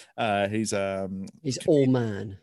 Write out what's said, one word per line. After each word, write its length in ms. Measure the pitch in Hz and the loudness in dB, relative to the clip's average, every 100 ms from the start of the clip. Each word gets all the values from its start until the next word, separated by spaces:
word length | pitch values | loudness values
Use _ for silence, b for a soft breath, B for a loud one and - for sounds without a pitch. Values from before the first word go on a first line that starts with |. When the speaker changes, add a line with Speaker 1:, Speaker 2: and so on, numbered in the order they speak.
| B - | B 0
Speaker 1:
uh, 300 | 117 101 101 | 2 2 2
he's, 240 | 107 107 | 0 -2
um, 540 | 101 98 95 95 95 95 - | -2 -2 -2 -6 -8 -12 -10
Speaker 2:
He's 160 | 139 120 | -8 -4
Speaker 1:
co-, 120 | - | 2
Speaker 2:
all 160 | 151 131 | 4 4
man. 520 | 127 113 98 101 98 | 2 0 -6 -10 -14